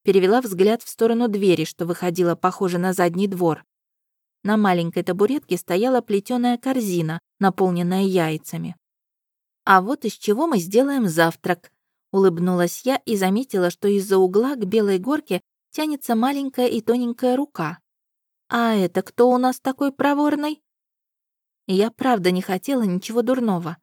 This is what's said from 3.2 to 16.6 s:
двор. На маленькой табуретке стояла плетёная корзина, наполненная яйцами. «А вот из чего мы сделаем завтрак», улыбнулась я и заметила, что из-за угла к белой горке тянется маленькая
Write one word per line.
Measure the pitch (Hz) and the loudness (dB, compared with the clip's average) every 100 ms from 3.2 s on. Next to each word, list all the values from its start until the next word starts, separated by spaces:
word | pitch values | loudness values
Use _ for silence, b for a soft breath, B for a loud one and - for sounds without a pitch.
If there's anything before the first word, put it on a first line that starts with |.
| 202 | -2
двор. | 180 170 151 - _ _ _ _ _ _ _ | 0 -2 -2 -8 _ _ _ _ _ _ _
На | 196 214 | -2 2
маленькой | 208 175 165 - | 2 2 0 -2
табуретке | 175 180 208 285 - 180 | -2 0 0 0 -4 -6
стояла | - 185 247 254 | -2 0 2 0
плетёная | - 202 - 247 240 240 | 0 -2 -2 -2 0 0
корзина, | 262 262 208 175 160 165 - - | -2 -2 -2 -2 -4 -6 -12 -2
наполненная | 196 185 185 175 175 185 | -2 2 0 0 -2 0
яйцами. | 196 185 160 156 - 165 165 - _ _ _ _ _ _ _ _ | 0 0 0 -4 -8 -12 -12 -14 _ _ _ _ _ _ _ _
«А | - 190 | 2 4
вот | 190 294 | 4 -4
из | 220 | -6
чего | - - 208 330 | -6 -2 0 0
мы | 233 | 0
сделаем | 170 214 277 277 208 | 0 2 2 0 0
завтрак», | 160 165 - 180 175 _ _ _ _ _ | 2 0 0 -4 -6 _ _ _ _ _
улыбнулась | 196 190 170 180 180 175 - | 2 2 2 0 0 0 -2
я | 254 262 | -4 -4
и | - 208 | -2 -2
заметила, | 185 202 269 196 175 | 0 0 -2 0 -2
что | - 202 | 0 0
из-за | 202 190 190 | 0 2 2
угла | 185 196 254 | 4 2 0
к | 277 190 | -2 -2
белой | 220 202 185 | 0 2 0
горке | 214 302 - 180 - _ _ | -2 -4 -4 -8 -8 _ _
тянется | - 311 285 - | -8 -6 -6 -2
маленькая | 226 247 285 269 262 | 0 0 -2 -6 -2